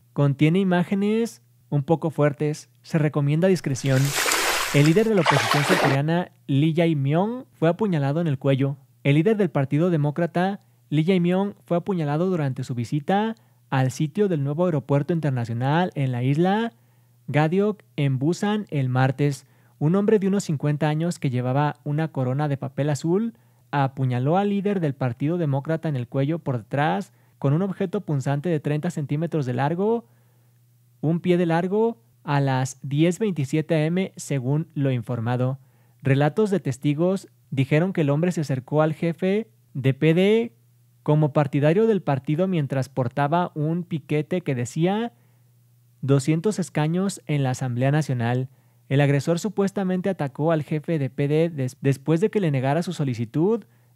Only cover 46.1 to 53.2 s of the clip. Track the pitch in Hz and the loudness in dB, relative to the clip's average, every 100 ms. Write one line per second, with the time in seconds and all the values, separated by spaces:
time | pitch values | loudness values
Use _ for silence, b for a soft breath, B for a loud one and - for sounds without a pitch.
46.1 | 139 143 160 208 202 170 - 151 175 196 | 2 2 0 0 -2 -4 -2 -2 0 -2
47.1 | - - 147 135 127 131 120 135 151 147 | -4 -4 -2 0 -2 -4 -2 2 2 0
48.1 | 123 117 123 131 b b b b 139 143 | -2 -2 -2 -4 b b b b 2 2
49.1 | 143 160 170 220 190 196 208 190 185 185 | 2 0 -2 -2 -2 -2 -2 -2 -2 -2
50.1 | 185 139 - 151 160 139 156 143 160 131 | -4 -6 -4 0 0 -2 -6 -2 -2 -2
51.1 | - 143 151 170 156 127 - 139 131 - | -2 0 2 0 -2 -6 -2 -2 0 0
52.1 | 165 214 214 175 139 131 151 180 165 139 | 2 2 0 0 0 0 0 -2 -4 -2
53.1 | 113 | -2